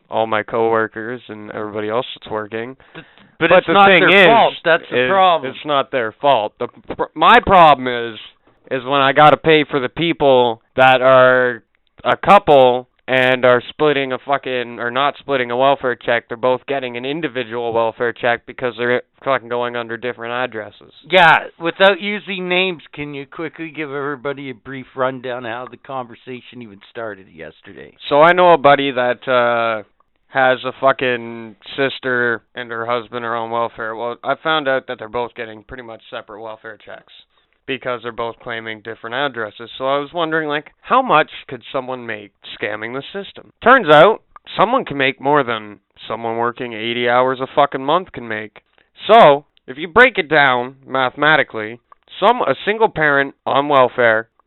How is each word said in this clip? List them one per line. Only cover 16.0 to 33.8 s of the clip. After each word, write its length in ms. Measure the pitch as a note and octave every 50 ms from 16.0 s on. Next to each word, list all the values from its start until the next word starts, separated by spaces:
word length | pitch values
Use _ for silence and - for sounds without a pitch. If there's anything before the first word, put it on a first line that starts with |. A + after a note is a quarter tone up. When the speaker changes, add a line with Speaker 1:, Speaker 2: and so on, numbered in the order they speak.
| - - A#2+ A#2 - -
Speaker 1:
they're 80 | B2
both 240 | A2+ A2+ B2+ B2+ A#2+ - -
getting 300 | C#3 C#3 B2+ B2 A#2+ A#2+
an 80 | B2
individual 680 | C3+ C#3+ E3+ D#3+ C#3+ A2+ B2+ B2 G#2+ A2+ A#2+ A#2+ A#2 A2+
welfare 400 | A#2 A#2 A2+ G#2+ - B2 A#2 A2+
check 320 | - - B2 A#2+ A2+ _
because 300 | - A#2+ - C3 B2 A2
they're 240 | G#2+ A#2+ A#2+ B2 A#2+ - _ _ _ -
fucking 240 | C#3 C3+ B2 A2 A#2
going 280 | A#2+ A#2+ A#2+ A#2+ A#2+
under 200 | A#2+ A#2 A2+ A2+
different 380 | A2+ A#2 B2 A#2 A2+ A2+ A#2 A#2+
addresses. 580 | B2 B2+ B2 A2 A2 G#2 G#2 - _ - - _ _ _ -
Speaker 2:
Yeah, 360 | D#3+ F#3 F3 D#3+ D3+ A2+ - - - -
without 440 | E3 E3 E3 - F#3+ G3 G3+ E3+ G3+
using 480 | G3+ G#3 G3+ D3+ E3 G3+ F#3 F3+ F3+
names, 320 | F3+ F3+ F#3+ F#3+ F3+ D3 - _ -
can 220 | D3 D3 D3 D3
you 100 | C#3 C#3
quickly 460 | C3+ - - E3 D3 - - E3 D#3+ C#3+
give 140 | C#3+ D#3 C#3
everybody 640 | C3+ C#3+ C#3 C#3+ C#3+ B2+ A#2 C#3+ C#3 C3+ C#3+ C3+
a 40 | B2+
brief 300 | - _ C3 C3+ C3+ B2 - -
rundown 520 | C3 B2+ C3 C3 B2+ A#2+ C3 A#2+ B2 B2+
of 40 | A2+
how 160 | A2+ B2 B2+ B2
the 80 | B2 -
conversation 840 | _ - C3+ C3 B2 A#2 A#2 - _ B2+ B2+ B2 - - - B2
even 200 | A#2+ G#2+ G2 G2+ _ _
started 380 | - A#2+ A2+ A2 G2+ F#2+ F#2+ _
yesterday? 680 | E2+ D#2 D#2+ D#2+ - _ _ G2 F#2 C2 C#2 - - _ - -
Speaker 1:
So 100 | D3 C#3+
I 140 | D#3 E3+ F3
know 180 | F3+ F3+ F3 E3+
a 60 | D#3
buddy 320 | B2 C#3+ C#3+ C#3 C#3 C#3
that, 360 | B2+ B2 B2 B2 A#2+ A#2 -
uh, 640 | C3+ B2+ B2 A#2+ A#2+ A#2+ A#2 A#2 A#2 A2+ G#2+ G2+ _ _ _ _ _ _ _ _
has 320 | _ - C#3 C3 B2+ B2+ A#2 A2+
a 60 | C3 B2+ -
fucking 800 | C3+ C3+ C3 - C3 B2+ B2 A#2 A#2 A#2 A#2 A#2 A2+ A2+ G#2 _ _ - - -
sister 640 | C#3 C3 - - - C3 B2+ B2 A#2+ A#2+ A#2 G#2+ - _ _
and 160 | B2 B2 A#2
her 140 | A#2 A2+ A2+
husband 400 | A2+ A#2+ B2 A2 G#2+ A#2+ B2 A#2
are 100 | A2+ A#2
on 160 | A#2 A2+ A2+
welfare. 460 | A#2 A#2 A#2 A2 - -